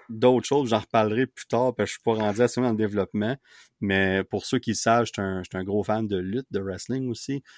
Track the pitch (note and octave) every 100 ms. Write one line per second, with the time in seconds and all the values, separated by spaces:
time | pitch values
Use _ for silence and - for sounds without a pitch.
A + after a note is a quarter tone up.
0 | - A2+ B2 B2 - C#3 B2 A2 - A2+
1 | G#2+ A2 C3 - - A#2 B2+ A#2+ G2+ -
2 | - A2 G#2+ G2+ A#2+ - B2 A2 G#2+ G2+
3 | F#2 G#2 G#2+ C#3 _ - - _ G2+ F#2+
4 | F#2+ F#2+ F#2 G2+ - B2+ - G2+ - A#2
5 | A2+ - G2 F#2 F#2 F#2+ F#2 G#2 G2 A2
6 | G#2+ G2 F#2 A#2 C3+ G2 G2 F#2 - C3
7 | B2+ A2+ - C#3 -